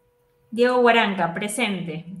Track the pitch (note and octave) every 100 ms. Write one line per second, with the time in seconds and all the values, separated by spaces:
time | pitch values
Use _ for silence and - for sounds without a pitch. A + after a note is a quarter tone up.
0 | _ _ _ _ _ A3 B3 B3+ A#3+ A#3
1 | G#3 F#3+ E3+ E3+ G#3 - A3 F#3 E3 D#3
2 | - F#3+